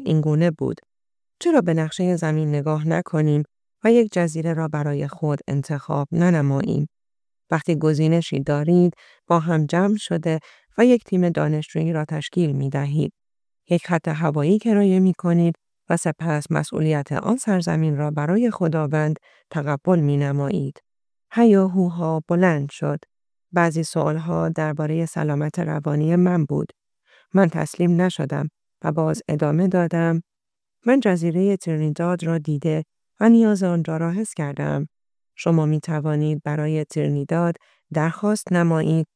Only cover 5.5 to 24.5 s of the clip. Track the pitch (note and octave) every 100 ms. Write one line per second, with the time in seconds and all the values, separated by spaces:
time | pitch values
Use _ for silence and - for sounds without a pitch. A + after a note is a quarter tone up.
5.5 | C#3+ - C#3+ - D3+ C#3+ E3 F3 E3 C#3+
6.5 | C3+ - C3+ D3+ _ _ _ _ _ -
7.5 | D#3+ F3+ D3+ D#3 D3+ D#3 E3+ - C#3+ C#3+
8.5 | D3 D3+ F3+ F3 - - _ - E3+ D#3+
9.5 | D#3+ D3 E3+ G3+ G#3+ - E3+ E3 D#3+ -
10.5 | - _ - B3 A#3+ - F#3 F3+ D#3+ D3+
11.5 | D#3 D#3 E3 D#3+ D#3+ D3+ D#3 - F3+ D#3+
12.5 | C#3 C#3 C#3 C#3+ D3+ - - _ _ _
13.5 | _ - F3 - E3+ E3+ D#3 D#3+ D3+ D3
14.5 | G#3+ A#3 G#3 G3+ F#3 F#3 E3+ F3 E3+ E3+
15.5 | - _ _ - E3+ E3+ - E3 D3+ -
16.5 | D3+ D3+ - D#3 D3+ C#3+ C#3 - B3+ -
17.5 | F#3 E3+ D#3+ D#3+ C#3+ D3+ D3+ D3 G3+ A#3+
18.5 | - F3 D#3+ D3+ D3+ D3+ D3+ _ _ -
19.5 | D#3+ C#3+ C#3+ - F3 C#3+ C#3+ C#3+ C#3+ C#3
20.5 | - C#3 - _ _ _ _ _ A#3 A#3
21.5 | G3 F#3+ F#3 F3 E3+ D#3+ D#3+ - E3+ F#3
22.5 | D3+ C#3+ - D3 D3 - _ _ _ _
23.5 | F3 E3+ D#3 D#3+ E3 D3+ D#3 D#3+ E3 E3